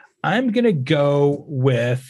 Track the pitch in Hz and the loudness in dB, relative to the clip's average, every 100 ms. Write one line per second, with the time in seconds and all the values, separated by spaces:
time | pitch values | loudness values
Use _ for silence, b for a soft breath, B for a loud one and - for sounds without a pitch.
0 | B - 151 208 262 226 240 160 127 151 | B -8 -2 -2 0 0 0 0 0 0
1 | 143 143 143 143 - 135 135 120 120 127 | 2 2 2 0 -6 -2 0 0 0 -4
2 | - | -8